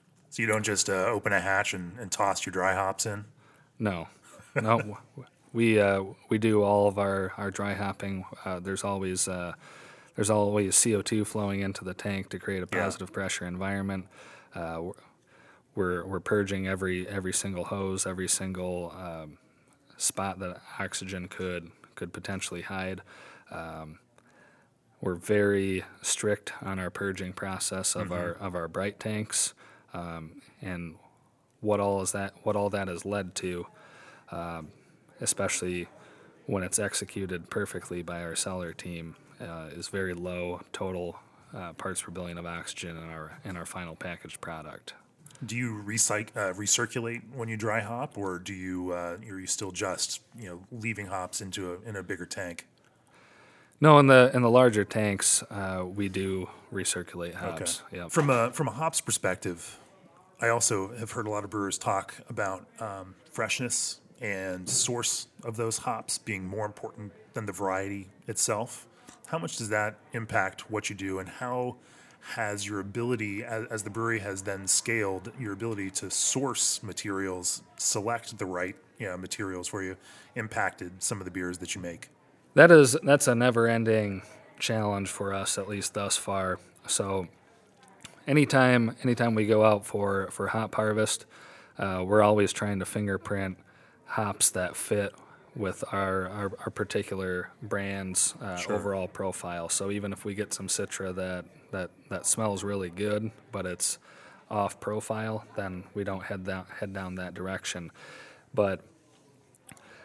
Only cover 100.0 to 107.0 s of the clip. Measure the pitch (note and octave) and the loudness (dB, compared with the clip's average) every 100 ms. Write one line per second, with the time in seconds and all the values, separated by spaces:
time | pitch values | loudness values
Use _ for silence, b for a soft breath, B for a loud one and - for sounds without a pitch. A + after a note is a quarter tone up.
100 | G2 G2 G#2+ G2 G2+ - F#2+ - G2+ - | -4 -6 -6 -4 -4 -6 -4 -2 -2 -4
101 | F#2+ F#2 F#2 F2+ E2+ - - G2 F2+ - | -6 -4 -4 -6 -8 -18 -10 -6 -6 -10
102 | - F#2+ - - A2 G2 G2+ G2+ F2+ F2 | -10 -4 0 2 0 0 -2 -4 -4 -4
103 | G#2 G#2 A2 - - G2+ F#2 F2+ - - | -2 0 -2 -8 -10 -6 -6 -2 -2 -4
104 | B B B B - G#2+ G2+ - - G#2+ | B B B B -4 0 0 -2 -4 -4
105 | - A2 A2 A2 - - G2 F#2 F#2 - | -2 -4 -2 -4 -6 -6 -6 -6 -8 -6
106 | G2+ F#2+ F2+ G2 F#2 F#2+ F2+ - G2+ G2 | -4 -4 -4 -6 -4 -6 -6 -8 -6 -6